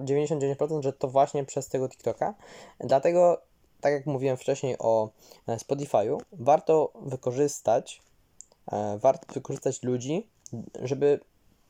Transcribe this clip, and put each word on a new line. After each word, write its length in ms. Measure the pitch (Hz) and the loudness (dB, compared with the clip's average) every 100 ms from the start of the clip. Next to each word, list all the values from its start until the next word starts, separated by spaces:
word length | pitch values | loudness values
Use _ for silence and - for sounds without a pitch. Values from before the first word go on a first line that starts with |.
dziewięćdziesiąt 360 | 135 143 151 156 | 0 0 0 0
dziewięć 180 | 139 139 | 0 0
procent, 260 | 147 156 | -2 -2
że 80 | 135 | -2
to 160 | - 135 | -2 0
właśnie 360 | 135 139 147 | 2 2 0
przez 240 | 135 143 - | -4 -6 -4
tego 200 | 135 131 | -4 -4
TikToka. 460 | - 120 - - 220 - - - - | -4 -6 -2 -4 -6 -16 -20 -20 -12
Dlatego, 600 | 123 135 170 175 175 165 - _ _ _ | 0 2 4 6 4 4 -4 _ _ _
tak 120 | 143 | 0
jak 140 | 143 143 | 0 -2
mówiłem 300 | 135 135 127 | -2 -2 -2
wcześniej 400 | - 139 131 - | -2 -2 -2 -2
o, 320 | 113 113 107 - - - - | 2 2 0 -8 -20 -14 -6
e, 100 | 113 | -6
Spotify'u, 640 | - 139 143 113 107 147 - | -4 -6 0 0 2 -2 -6
warto 600 | 180 120 156 - 156 143 | -4 2 2 4 2 2
wykorzystać, 1080 | - 147 131 127 123 147 - 104 120 - - _ _ _ _ - _ - | -4 -10 -6 -4 0 -2 0 2 2 0 -12 _ _ _ _ -20 _ -8
e, 260 | 104 104 104 | -4 -4 2
warto 360 | 135 135 - | 2 2 -4
wykorzystać 480 | 131 - 139 139 123 | -10 -8 -4 -4 -4
ludzi, 460 | 127 123 127 170 - _ - 117 - - | -4 -4 -2 -6 -6 _ -14 -14 -12 -10
żeby 380 | 127 135 143 143 - _ _ _ | -6 0 2 2 -2 _ _ _